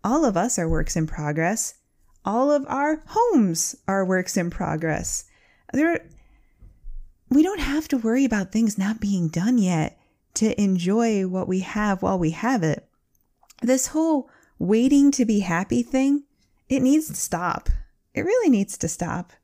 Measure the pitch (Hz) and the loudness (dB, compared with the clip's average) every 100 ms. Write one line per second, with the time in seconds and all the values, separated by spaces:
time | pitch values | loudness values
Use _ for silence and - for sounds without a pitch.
0 | 196 285 285 196 226 - 165 165 - 170 | 0 2 2 2 -2 -2 0 0 0 -2
1 | 156 - 151 151 165 220 - - _ _ | -4 -4 -4 -2 -2 -2 -6 -10 _ _
2 | _ _ - 220 277 294 269 277 294 311 | _ _ -4 0 2 0 -2 -2 -2 -2
3 | - 427 480 330 196 165 - - - 196 | -2 0 2 4 2 0 -6 -8 -4 -2
4 | 185 185 180 196 175 - 160 156 160 151 | 0 0 0 -4 -4 -6 -6 -4 -4 -4
5 | - - - _ _ _ - 262 320 339 | -6 -8 -12 _ _ _ -6 -2 0 -2
6 | - - _ _ _ _ - _ - - | -8 -20 _ _ _ _ -20 _ -14 -12
7 | - _ _ 269 339 403 269 294 311 262 | -14 _ _ 2 2 0 -2 -4 -2 -2
8 | 220 247 269 214 185 220 226 196 190 220 | 0 2 2 0 -2 0 0 0 -2 -2
9 | 202 190 165 165 208 247 185 165 156 _ | -2 0 -2 -2 0 2 2 0 -2 _
10 | _ _ _ - 220 - 202 185 175 220 | _ _ _ -2 -2 2 0 0 0 0
11 | 233 208 185 185 180 185 185 208 214 190 | 0 0 -2 -4 -2 -4 -4 -4 -2 0
12 | 190 190 160 165 226 254 160 - _ _ | -2 0 -2 -2 -2 0 0 -2 _ _
13 | _ _ _ _ _ - 233 262 - 311 | _ _ _ _ _ -6 0 0 0 0
14 | 320 302 254 _ _ _ 175 220 262 285 | 2 0 -2 _ _ _ 0 2 6 6
15 | 277 277 226 208 185 170 196 240 233 262 | 6 4 2 2 0 -2 0 -2 0 0
16 | 269 285 - _ _ _ _ 269 254 302 | 2 0 -2 _ _ _ _ 2 4 2
17 | 311 151 - 165 175 - - - - _ | 0 -8 -6 -4 -4 -2 -2 -2 -6 _
18 | _ - 349 494 392 220 196 - 165 - | _ -6 0 2 4 2 0 -4 -8 -6
19 | 175 135 - _ | -6 -6 -8 _